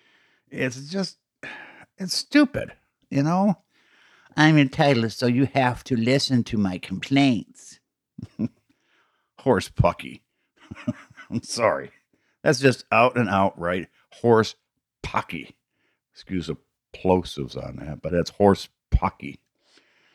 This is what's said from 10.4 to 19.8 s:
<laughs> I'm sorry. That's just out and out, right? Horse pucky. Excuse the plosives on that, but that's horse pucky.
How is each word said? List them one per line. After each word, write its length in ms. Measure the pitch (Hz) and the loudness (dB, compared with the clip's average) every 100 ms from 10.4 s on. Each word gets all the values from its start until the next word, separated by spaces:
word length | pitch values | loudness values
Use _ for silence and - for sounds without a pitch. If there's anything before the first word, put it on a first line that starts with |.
| _ _ - - | _ _ -20 -14
<laughs> 540 | - - - - - | -10 -12 -14 -20 -10
I'm 120 | 120 | -10
sorry. 480 | - - 110 71 69 _ _ _ _ _ | -8 -2 0 0 -6 _ _ _ _ _
That's 160 | 147 131 | 0 4
just 240 | 135 120 - | 2 2 0
out 260 | 110 123 120 | 4 4 2
and 100 | 107 | 0
out, 300 | 98 98 - | 2 0 0
right? 300 | 85 92 80 _ _ | -4 -4 -6 _ _
Horse 420 | - 120 110 107 - _ _ _ _ | -4 4 4 2 -6 _ _ _ _
pucky. 540 | - - - 82 - _ _ _ _ _ _ | -8 -6 -6 -12 -14 _ _ _ _ _ _
Excuse 340 | _ - 92 80 | _ -10 -8 -6
the 100 | 73 _ _ _ | -10 _ _ _
plosives 640 | - 92 92 - - 65 67 | -8 0 0 0 -10 -12 -12
on 200 | 65 64 | -14 -14
that, 160 | 71 69 | -14 -10
but 120 | 76 | -4
that's 180 | 87 82 | -4 -4
horse 380 | - 101 95 - _ - | 2 4 4 -2 _ -2
pucky. 480 | - 95 - 71 - _ _ _ _ | 0 0 -6 -16 -16 _ _ _ _